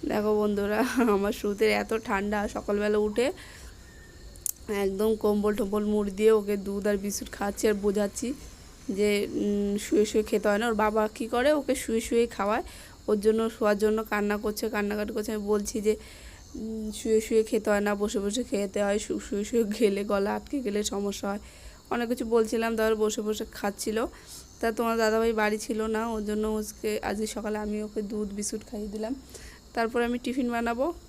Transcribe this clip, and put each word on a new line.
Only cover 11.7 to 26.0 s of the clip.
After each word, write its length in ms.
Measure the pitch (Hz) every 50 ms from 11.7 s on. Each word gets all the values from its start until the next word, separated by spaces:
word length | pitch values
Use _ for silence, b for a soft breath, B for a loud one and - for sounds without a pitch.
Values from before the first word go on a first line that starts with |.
| -
শুয়ে 260 | 277 - - 220 226
শুয়ে 260 | 226 - - 233 233 233
খাওয়ায়, 360 | - - 196 202 214 247 359 B B B B B B B - -
ওর 120 | 214 208
জন্য 300 | 196 220 220 226 226 226
শোয়ার 280 | 226 - 233 208 208 208
জন্য 260 | 214 214 214 220 220
কান্না 340 | 214 - 208 208 208 208 202
করছে, 320 | 208 214 208 - - 220
কান্নাকাটি 440 | 214 208 208 202 208 208 208 208 226
করছে। 200 | 233 208 220 220
আমি 100 | 214 208
বলছি 380 | 202 214 208 208 208 - 220
যে, 140 | 202 214 214 214 B B B B B B B B B B -
উম, 360 | - 220 220 220 220 214 214
শুয়ে 300 | 208 - - 226 220 220
শুয়ে 220 | 220 - 233 220 220
খেতে 260 | 220 - 220 208 214
হয় 100 | 208 202
না, 160 | 202 208 208
বসে 240 | 202 208 208 - 220
বসে 240 | 196 202 208 254 240
খেতে 400 | - - 196 202 196 190 202 208
হয়, 160 | 202 202 214
শু-, 200 | 214 - - 202
শুয়ে 240 | - - - 202 208
শুয়ে 200 | 214 - 240 233 202
খেলে 320 | 208 208 240 202 196 196 202
গলা 320 | 208 208 196 196 208 214
আটকে 240 | 214 208 - - 285
গেলে 240 | 247 208 202 208 208
সমস্যা 460 | - - 202 202 202 196 - - 202
হয়, 100 | 196 208 B B B B B B B B B -
অনেক 200 | - 240 240 226
কিছু 160 | 247 247 -
বলছিলাম। 500 | 226 226 233 220 214 247 226 226 226 226
তারপর 200 | 214 220 220 226
বসে 260 | 214 214 214 214 -
বসে 240 | 208 214 214 208 220 214
খাচ্ছিল। 540 | - - - 202 202 - - 226 214 220 240 359 B B B B B B B B - -
তা 120 | - 226
তোমার 260 | 226 226 233 233 226 226
দাদাভাই 360 | 226 220 214 226 226 226 226
বাড়ি 240 | 214 214 214 208 214
ছিল 300 | - - 226 214 220 220
না, 200 | 220 220